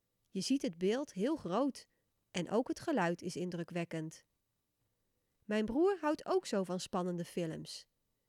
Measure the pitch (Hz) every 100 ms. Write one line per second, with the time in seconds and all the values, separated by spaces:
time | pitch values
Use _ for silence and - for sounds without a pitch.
0 | _ _ _ 196 185 277 247 165 185 254
1 | 302 180 247 320 175 202 285 - - _
2 | _ _ _ 180 160 214 262 - - 254
3 | 170 175 175 - 180 170 165 170 170 160
4 | 160 - _ _ _ _ _ _ _ _
5 | _ _ _ _ - 214 214 262 381 370
6 | 302 311 - 370 - 202 180 180 - 185
7 | 180 175 170 185 165 151 156 - - _
8 | _ _